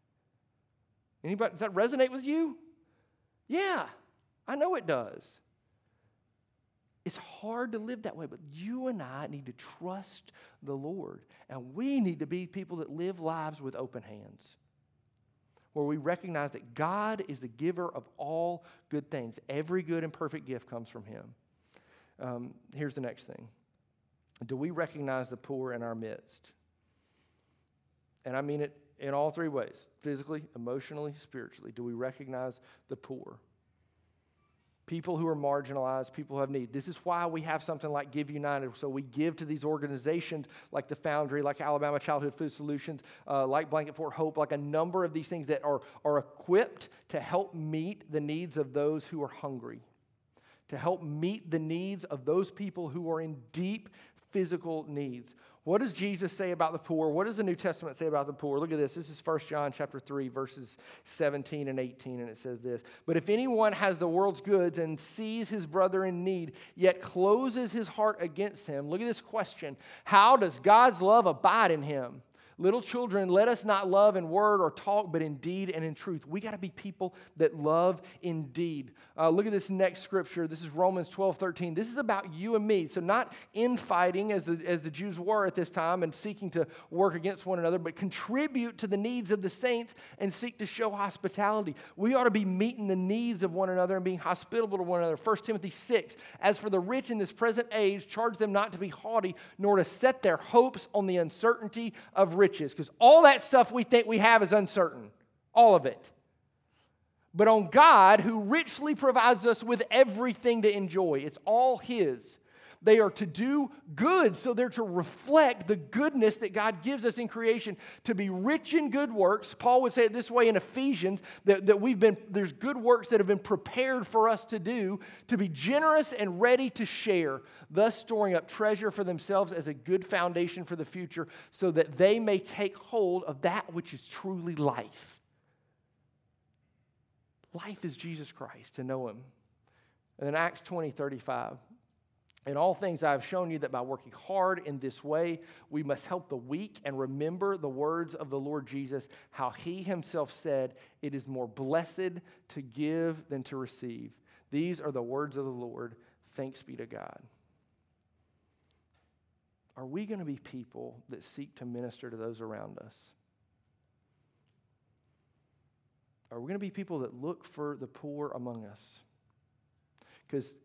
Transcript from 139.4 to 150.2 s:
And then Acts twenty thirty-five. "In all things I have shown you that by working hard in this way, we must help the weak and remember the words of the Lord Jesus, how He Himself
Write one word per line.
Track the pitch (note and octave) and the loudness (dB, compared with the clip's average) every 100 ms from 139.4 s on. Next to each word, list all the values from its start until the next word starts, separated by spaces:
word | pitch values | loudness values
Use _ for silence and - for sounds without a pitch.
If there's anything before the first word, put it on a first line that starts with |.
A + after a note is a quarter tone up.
| _ _ _ _ _ _ _ - | _ _ _ _ _ _ _ -8
And | C#3+ | -2
then | |
Acts | D#3 E3+ E3+ | 0 0 -4
twenty | - F3 D3+ | -8 -6 -6
thirty-five. | C#3 C#3+ B2+ - B2 A2+ C3 _ A#3 _ _ _ _ _ _ C#3 | -6 -6 -6 -6 -6 -6 -12 _ -20 _ _ _ _ _ _ -6
"In | C#3+ | 0
all | F3+ | 0
things | E3+ G3 D#3+ | 0 -4 -2
I | D#3 | 0
have | C#3 | 0
shown | - F#3 E3+ | -2 -4 -4
you | D#3 | -4
that | C3+ | -4
by | B2+ | -4
working | B2+ C3 B2 | -6 -8 -12
hard | - - F#3+ F#3 F3 D3 | -16 -4 0 2 0 -6
in | C#3 | -8
this | C3+ - | -8 -8
way, | D3 D#3 E3+ E3 - - _ | -2 0 0 -4 -12 -20 _
we | D3 | -6
must | D#3+ - - | -4 -4 -4
help | F3+ - | -8 -6
the | B2+ | -10
weak | B2 D#3+ G#3 - | -6 -8 -8 -12
and | C#3+ C3+ | -8 -6
remember | C3 C#3 D#3 F3+ G3 F#3 | -6 -4 -4 -2 -4 -2
the | D3 | -6
words | C3 D3+ E3 E3 | -2 -2 -2 -4
of | D#3 C#3+ | -8 -8
the | C#3 | -6
Lord | C#3 D3+ A#2+ | -4 -6 -6
Jesus, | C#3 C3 C3+ - - _ | -8 -6 -8 -10 -20 _
how | - B2+ | -6 -6
He | - E3+ F#3 | -6 -10 -8
Himself | F#3 F3 - D#3+ | -6 -6 -4 -4